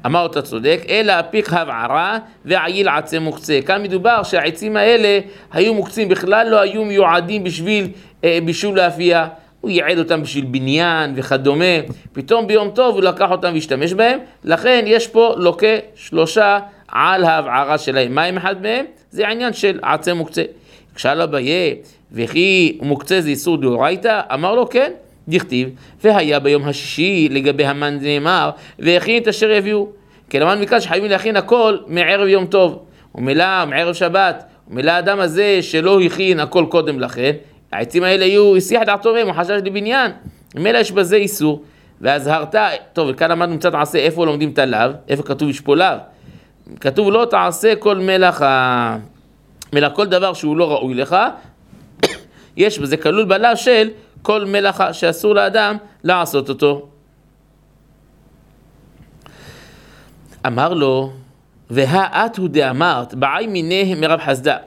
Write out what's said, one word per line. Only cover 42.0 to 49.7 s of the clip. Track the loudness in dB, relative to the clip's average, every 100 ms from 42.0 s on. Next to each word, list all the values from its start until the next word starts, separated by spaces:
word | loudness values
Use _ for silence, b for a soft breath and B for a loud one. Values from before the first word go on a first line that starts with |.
ואז | -2 0 0
הרתה, | -2 0 0 0 -4 -8
טוב, | -4 -2
וכאן | 0 0
למדנו | 0 -2 0
קצת | 0
עשה, | 0 0 2
איפה | 0 2 0
לומדים | 0 -2
את | 0
הלאו? | 0 2 0 -2 -6
איפה | -6
כתוב | -4 -4 -4
יש | -4
פה | 0 2
לאו? | 2 -2 -10 B B B B B -20 -6
כתוב, | -2 0 2
"לא | 2 2
תעשה | 0 0 0 0 2
כל | 0 0
מלאכה", | 0 2 2 2 2 2 2 0 -2 -6 -12 _ _ _ _ _ -4